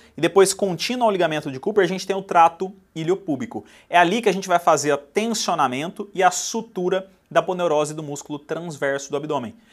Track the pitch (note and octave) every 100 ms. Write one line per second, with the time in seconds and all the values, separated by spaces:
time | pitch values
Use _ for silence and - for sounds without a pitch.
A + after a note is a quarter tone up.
0 | - - E3+ G3 F#3+ - G3 E3 - B3+
1 | A#3 F#3+ E3 D3+ D3 C3 - G#3 F3 F#3
2 | - G3 F#3+ F3 E3 E3 F#3+ - _ D#3+
3 | D#3+ F#3 - C3+ A#2 G#2+ - - _ F3
4 | F3 A3+ A3+ F#3 F#3+ F3 F3 D3+ D3 C#3+
5 | - - A3+ A3 - E3 C3 B2+ E3 -
6 | G#3 E3+ F3+ F3+ - A3+ A3 - F3+ F#3+
7 | F#3+ _ _ D#3 E3 F3+ F3 D3+ D3 D#3
8 | D3+ C#3+ - D3 - D#3+ F3 C#3 C#3+ C#3
9 | - C#3+ D3+ C#3+ A#2 - _